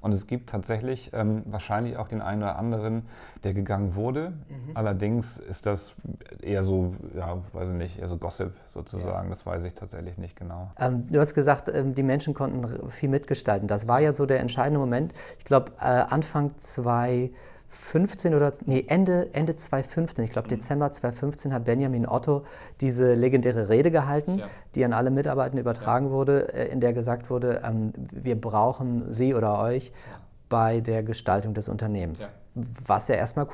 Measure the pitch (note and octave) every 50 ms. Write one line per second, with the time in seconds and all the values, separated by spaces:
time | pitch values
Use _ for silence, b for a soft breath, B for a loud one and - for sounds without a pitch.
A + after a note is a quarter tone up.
0 | - A2 G2+ G2 G#2 - B2 B2 B2+ - - G#2 F#2 - A2+ G#2+ A#2 B2+ C3 B2
1 | - - - A2 G#2+ G#2+ A2 A2 G#2+ - G2+ G2+ - - G#2 G#2+ A#2+ A#2+ - -
2 | G#2+ - A2+ G#2+ - F2+ G#2 G#2+ G#2 G2+ - - A2 A#2 A#2 A2 G#2+ A2 A2+ A#2
3 | A#2 B B B B B B B - G2 F#2+ G2 G2 F#2+ G#2 G2 G2+ G2 F2 G2
4 | G#2+ B2 C3 D3 D#3+ F3+ F3 D3+ C3 - C#3+ C3+ B2 D3 D#3 A2+ A2 G#2 G2 F#2
5 | G#2 G#2 A2+ A#2+ A#2 - - - - - F2+ - - G#2 G2+ G2 - - - -
6 | - - - - - - - - - - G2+ G2 F#2+ F#2+ F#2+ F#2 F2+ F2+ F#2 -
7 | - - - F2+ F2+ E2+ F2 F#2 F2+ G2 - F2 F2+ F#2 F2+ F2 E2+ E2+ F2 -
8 | F#2 F2+ F2 E2+ - F2 - - F#2 F#2 F2 B B B - - E2+ - - F#2
9 | F2+ F2+ F#2 F#2 F#2 F2+ F#2 - - F2+ F2+ F2 F2 F2+ F2+ - G2 F#2+ - E2+
10 | E2+ F2 F2+ F#2 F2+ F2+ - - G2 F2 F2 F2 F#2 F#2 - - B2+ B2+ B2+ B2
11 | A#2+ - D#3 D3 D3 D3 - D3+ C#3 C#3+ C#3+ C3+ - - - - C3+ C#3 C3 C#3
12 | C3+ C3 C3 D3 D3 D3+ C#3 - C#3 - - B2+ A#2+ A#2 A#2 - - C3 - -
13 | - C3+ C3+ C#3+ C#3+ - C#3 - - - G#2 G2 G#2 G2+ G#2 G#2 A2 A2+ A#2+ C3+
14 | D3+ D3+ C#3 C3+ C#3+ C3 C3+ B2+ B2+ A#2+ A#2+ B2+ B2 C#3+ D3+ C#3+ C3+ B2 A#2+ B2+
15 | D#3 E3+ B B B B B B - - C#3+ C3 - - - - - C3 B2 B2
16 | - - B2+ D3+ D#3 - - D3+ C#3+ C#3+ C#3+ - - - - - A#2+ A#2+ A#2+ A#2+
17 | A#2+ B2 B2 B2 B2+ B2+ B2 - - - - - - - - - - - - D#3+
18 | F#3 G3+ - - - F3 D#3 D3 D3 C#3+ - - - - C3 C3 - - D#3 F#3
19 | F#3+ F#3 F3+ F3 - - - C#3+ D#3+ D#3+ D#3 D#3 - - - C3+ C#3 - - E3
20 | E3 E3 - - A2+ A2 - A#2 A2+ - B2+ A2 - - C#3+ C#3+ D3 C#3 C#3+ -
21 | - B2 A#2 - C#3 C#3+ D3 - - C#3+ C3 B2 A#2 A#2+ A#2 B2+ C#3 C3+ B2+ A#2
22 | A2+ - - B2 A#2+ D#3 C#3+ C#3+ C#3+ B B B B B B - C#3 C3 B2 B2
23 | B2+ B2 A#2+ A#2 A#2+ C3 C3 B2+ A#2 B2 A#2+ A2+ G#2+ G2 A2 A#2+ D3 F3 D#3+ D#3
24 | C3+ C#3 C#3+ D3+ D3 - F#3 G3+ - G2 B B B B - - B2+ A#2+ A2+ A2+
25 | B2+ C3 C3 C#3 C#3 D3 C3 C3+ B2+ C3 C3 C3 A#2+ B2 A#2 - - A2+ A2+ B2+
26 | C#3 C#3 C3+ C3+ C3+ C3+ C#3 C#3 - - - B2 B2 - - C3 A#2+ A#2+ A#2+ A#2+
27 | A#2 A#2+ A#2+ A#2+ - - B2+ B2 A#2+ B2 A#2 - - A2+ A2+ A2+ A2 A2 - C3
28 | C3 - - - - B2+ A#2 G#2+ - A2+ G#2 G#2 G#2+ B2 C3 - C3 B2 A#2+ A#2+
29 | - - A2 A2+ B2+ C3 C3+ A#2 A2 G#2+ G#2 G#2 G#2+ A#2 B2 C3 - - B B
30 | B B B B B B B - - - - A#2 A2+ A2+ A2+ A#2 A2+ A2+ A2+ A2
31 | G#2+ A2 A2 - - - G2 G2+ G#2 A2 G2+ G#2+ G#2 - G2+ G#2+ A2+ G#2+ G#2 G2
32 | F2 E2 D#2+ - G#2 - - - - - - B2 A#2 - A#2 - - - G2 G2+
33 | - - B2 - G2+ A#2 - D3 C#3+ D3